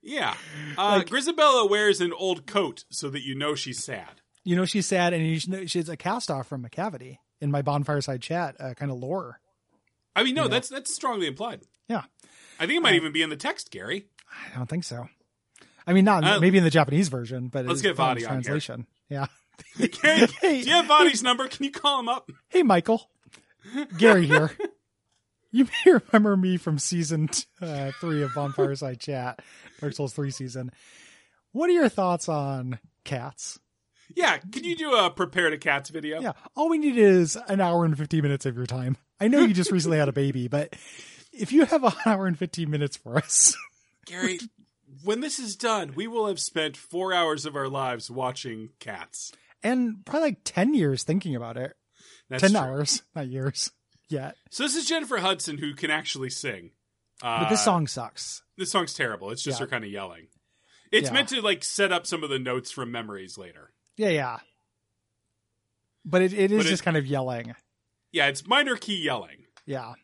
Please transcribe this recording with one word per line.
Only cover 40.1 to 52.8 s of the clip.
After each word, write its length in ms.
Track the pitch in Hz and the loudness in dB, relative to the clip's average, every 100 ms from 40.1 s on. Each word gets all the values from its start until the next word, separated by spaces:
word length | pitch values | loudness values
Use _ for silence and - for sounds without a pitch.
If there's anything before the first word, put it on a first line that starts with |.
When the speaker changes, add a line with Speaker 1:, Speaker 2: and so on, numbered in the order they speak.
Speaker 2:
baby, 340 | 131 139 131 120 | 2 0 -2 -2
but 280 | 143 151 - - - - - - | -4 -4 -10 -20 -20 -20 -20 -20
if 180 | 254 214 | -8 2
you 140 | 277 294 | 4 6
have 180 | 320 | 4
an 100 | 254 - 226 | 2 2 0
hour 220 | 202 190 | 2 0
and 100 | 170 | -2
fifteen 320 | 180 - 160 | -4 -4 -4
minutes 260 | 147 143 - | -2 -4 -6
for 220 | - 127 | -4 -4
us. 380 | - - - - - _ | 0 4 4 2 -12 _
<laughs> 240 | _ _ - | _ _ -16
Speaker 1:
Gary, 320 | 175 185 185 233 _ _ _ _ 135 | -4 -4 -4 -10 _ _ _ _ -10
when 160 | 170 220 | -4 -4
this 180 | 294 285 | -4 -6
is 160 | 240 190 | -10 -6
done, 380 | 233 220 160 135 | -2 -2 -4 -8
we 100 | 220 | -6
will 220 | 233 214 | -4 -4
have 120 | 190 | -4
spent 380 | - 170 156 135 | -4 -4 -4 -6
four 340 | - 175 185 | -10 -6 -2
hours 360 | 180 165 156 151 | 2 2 0 -4
of 80 | 143 | -6
our 120 | 135 | -4
lives 420 | 139 131 120 - | -4 -4 -4 -8
watching 580 | 123 127 131 131 110 110 _ | -4 -4 -4 -10 -12 -14 _
Cats. 520 | - 98 82 - - - _ _ | -14 -14 -12 -14 -16 -18 _ _
Speaker 2:
And 420 | 208 254 240 214 - | -2 0 -2 -4 -6
probably, 220 | 294 311 | -2 -2
like, 120 | 208 | -2
ten 320 | - - 214 294 | -6 0 2 4
years 280 | 151 131 | 2 0
thinking 320 | - 175 180 127 | -2 -2 -2 -6
about 220 | 117 117 | -8 -10
it. 160 | 127 - _ _ - - _ | -10 -12 _ _ -20 -20 _
Speaker 1:
That's 120 | 131 | 2
Speaker 2:
Ten 80 | 190 | 4
Speaker 1:
true. 80 | 208 | 4
Speaker 2:
hours, 420 | 131 135 | 0 -4